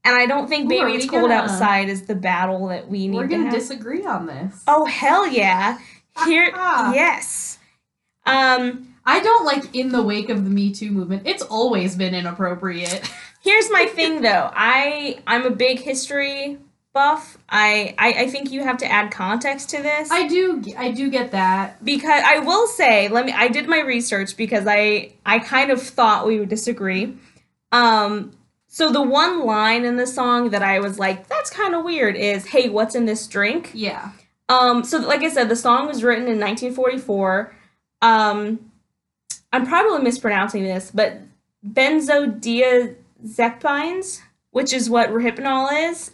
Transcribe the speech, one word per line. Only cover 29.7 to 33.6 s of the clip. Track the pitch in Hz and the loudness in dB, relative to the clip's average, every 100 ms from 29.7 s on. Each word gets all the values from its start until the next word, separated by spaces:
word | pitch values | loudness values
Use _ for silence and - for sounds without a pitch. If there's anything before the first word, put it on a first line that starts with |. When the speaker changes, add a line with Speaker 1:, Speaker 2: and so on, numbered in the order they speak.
| 233 | 2
Speaker 1:
in | 240 247 | 0 -2
the | 254 | -2
song | 262 247 240 240 | -2 0 2 0
that | 202 | 0
I | 196 190 | 0 0
was | 202 196 | -2 -2
like, | 190 190 - | -4 -4 -6
"That's | 605 571 | -6 -6
kinda | - 403 339 | -4 -2 -2
weird," | 330 320 220 196 | -4 -2 -2 0
is, | 202 196 - | -2 -2 0
"Hey, | 277 247 | 0 2
what's | 208 220 | 0 0
in | 247 | 0
this | 226 220 - | -2 -2 -6
drink?" | 202 208 320 | -2 -2 -2